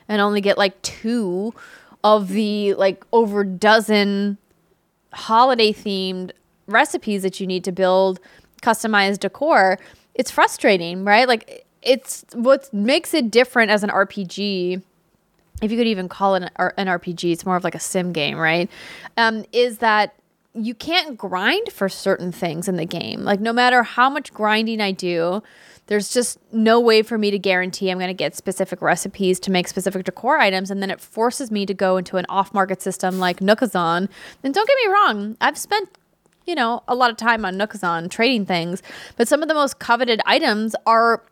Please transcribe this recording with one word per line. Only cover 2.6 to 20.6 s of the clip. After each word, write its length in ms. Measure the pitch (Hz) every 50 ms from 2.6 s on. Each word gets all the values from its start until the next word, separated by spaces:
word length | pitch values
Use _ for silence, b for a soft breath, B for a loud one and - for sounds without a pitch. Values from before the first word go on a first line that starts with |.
| 208 202 196
like, 280 | - 196 196 180 - - _
over 320 | - 233 233 202 202 202 202
dozen 920 | 190 185 175 - 214 220 226 208 214 214 208 202 202 202 196 202 202 202 - _ _ _ _ _ _ _ _ _ _ _ _ _ _ -
holiday-themed 1160 | - - - 220 226 254 269 254 226 220 214 208 - - 208 196 190 190 185 185 185 185 175 - _ _ _ _ _ _ -
recipes 560 | 202 233 294 - - 339 - 214 208 196 185
that 160 | 190 185 -
you 80 | 196 185
need 160 | 185 185 185
to 80 | 196
build 480 | 175 185 190 180 185 185 190 190 185 - b b b b b b _ _
customized 580 | - 233 220 - - 220 220 202 196 196 202 190
decor. 580 | - 190 - - 285 320 311 233 190 190 185 B B B B B B B -
It's 160 | - 339 -
frustrating, 720 | - - 359 440 - - - 240 202 180 170 170 175 185 190
right? 220 | 208 208 226 262 254
Like, 380 | 240 220 - - - - - _ _ _
it's 440 | - - 269 254 - - - - - _ -
what 380 | 240 226 262 269 277 - - -
makes 400 | 202 202 240 285 339 339 - -
it 180 | 311 247 214
different 400 | 202 233 254 254 - 247 226 202
as 120 | 214 208 202
an 60 | 202
R 160 | - 190 196
P 200 | 196 - 208 190
G, 560 | 170 - 190 202 202 196 185 180 180 180 185 - _ _ _ _ _ _ _ _ _ _ _ _ _ - -
if 100 | 220 208
you 60 | 233 233
could 100 | 240 226
even 220 | 220 185 185 175
call 260 | - - 196 196 190
it 80 | 180 180 175 -
an, 160 | - 180 180 - -
an 100 | 196 190
R 120 | 180 180
P 140 | - 180 170
G, 180 | 165 - 175
it's 140 | 165 165 -
more 100 | 190 185
of, 80 | 175 180
like, 120 | 170 -
a 40 | -
sim 320 | - - - 185 180 180 165
game, 240 | 160 143 147 143 156
right? 320 | 160 160 165 175 180 214 B B B B B B B B - 226
Um, 280 | 233 226 226 220 202 -
is 260 | - 233 247 247 220 -
that 360 | 233 226 214 214 208 190 - _ _ _ _ _ _ _ -
you 200 | 226